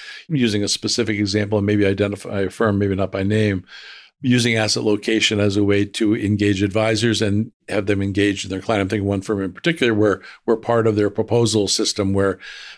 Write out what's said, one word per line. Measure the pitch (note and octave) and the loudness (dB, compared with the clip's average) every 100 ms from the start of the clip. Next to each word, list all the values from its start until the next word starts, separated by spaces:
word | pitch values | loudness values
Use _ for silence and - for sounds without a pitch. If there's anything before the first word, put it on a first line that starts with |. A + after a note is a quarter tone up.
| - - - | -18 -18 -6
using | D3+ A#2+ G#2 | 0 0 0
a | G#2 | -2
specific | - A2 - A2 G#2 | -4 -2 -2 -2 -2
example | G#2 G#2 G2+ G#2+ | 0 0 0 0
and | G2+ | 2
maybe | G#2 | 2
identify | G2 G2 G2+ G2 - G2+ | 2 2 -2 -4 -6 -4
a | F#2+ | -4
firm, | - A2+ G2+ | 0 0 2
maybe | G2+ | 0
not | F#2+ F#2+ | 0 -2
by | G2 | -2
name, | G2 G#2 G#2+ F#2 - - - - - _ | 0 2 0 -2 -6 -18 -20 -20 -20 _
using | C3+ B2 A#2+ A2 | 0 2 2 0
asset | G#2+ B2 | 0 0
location | A2+ G#2 - A2+ - G#2 | 0 0 0 0 2 2
as | G#2 | 2
a | G2 | 2
way | G2+ G2+ | 2 2
to | G2+ - G#2+ A2+ | 0 0 0 2
engage | G2+ G#2 G#2 G2 | 0 2 2 2
advisors | G2+ G2+ A2 A2 A#2 G#2 | 0 0 0 2 0 0
and | G#2+ G#2 A2+ - - | 0 0 -2 -10 -6
have | G2 | -4
them | G2+ G2 | 0 0
engage | G2 G2 G2+ F#2+ | 0 0 0 -2
in | F#2+ | -6
their | F#2+ | -6
client. | - G#2+ | -2 0
I'm | F#2+ | 0
thinking | A2 G2 | 0 0
one | G2+ | -2
firm | F#2+ G#2 | -2 -4
in | F#2+ | -4
particular | - F3 E3 B2 | -4 -4 0 2
where, | G#2+ G#2+ F#2+ - - | 4 2 2 -6 -6
where | - A2+ | -2 0
part | - A#2 A2+ | 2 2 2
of | G#2 | 2
their | G#2 | 0
proposal | G2+ G#2+ A#2+ A#2 G#2+ F#2+ | 0 0 2 2 2 0
system | - G#2+ - G2 | 0 -2 -2 0
where | G2 G2 F#2 - - - | 2 0 -2 -10 -18 -20